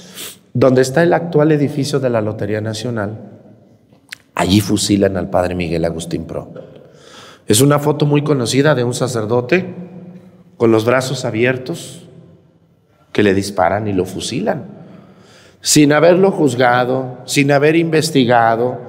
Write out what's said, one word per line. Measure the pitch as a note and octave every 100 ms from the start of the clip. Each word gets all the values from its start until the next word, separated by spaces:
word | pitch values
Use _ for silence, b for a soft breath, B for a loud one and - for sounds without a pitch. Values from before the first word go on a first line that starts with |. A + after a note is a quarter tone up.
| B B B B _
Donde | A#2+ C3+ B2+
está | C3 E3
el | E3+
actual | E3 E3+ D3+ D3+
edificio | D3+ C#3 - C3+ C#3+
de | B2+
la | A2+
Lotería | G#2+ G#2 G2+ G#2+
Nacional, | A2 G#2+ B2 A#2 G2+ A2 - - - - _ _ _ _ _ - _
allí | - F2+ G2+
fusilan | G#2 G#2 - G2+ G2 F#2+
al | E2+
padre | F#2 F2+
Miguel | F2+ E2+ E2
Agustín | E2+ E2+ - E2
Pro. | E2 D2 - - - - - B B B B B B
Es | G#2+
una | C#3+ D3
foto | D3 C#3+ D3
muy | D3
conocida | D3 C#3+ A2+ C3 D3
de | B2+
un | A#2+
sacerdote | B2 C3 D#3 G#2+ B2 B2 F3+ F#3 - - - - - - - _ -
con | A2+
los | A2
brazos | A2 B2+ C3 C#3+
abiertos | B2 A2 A#2+ C3 - E3+ - - - - - - _ _ _ _ _ _ _
que | -
le | G2+
disparan | G2 G2+ - E2+ G2 G#2+
y |
lo | F#2+
fusilan. | F2+ F#2+ - B2+ A3 D#3+ - - - B B B B B B B
Sin | - D3+ C#3+
haberlo | D3+ E3 F3+ F#3+
juzgado, | F#3+ D3 A#2+ B2+ B2 B2 C3 C3 - -
sin | C#3+ C#3
haber | C#3+ D3+ E3
investigado, | E3 D#3 D#3 C#3 A#2 A#2+ A2+ A2+ B2+ B2+